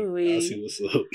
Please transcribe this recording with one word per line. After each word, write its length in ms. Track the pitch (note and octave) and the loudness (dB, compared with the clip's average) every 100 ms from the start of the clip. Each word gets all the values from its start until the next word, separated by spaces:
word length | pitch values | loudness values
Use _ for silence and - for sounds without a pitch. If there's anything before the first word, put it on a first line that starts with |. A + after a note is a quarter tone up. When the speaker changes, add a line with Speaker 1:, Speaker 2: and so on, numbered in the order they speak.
| G3+ | 0
Speaker 1:
I'll 60 | |
Speaker 2:
wait. 280 | F3 F3 E3+ | 2 2 2
Speaker 1:
see 220 | E3+ G#3 | 0 -4
what's 180 | G#3 - | -8 -4
up. 220 | G3+ - - | 0 0 0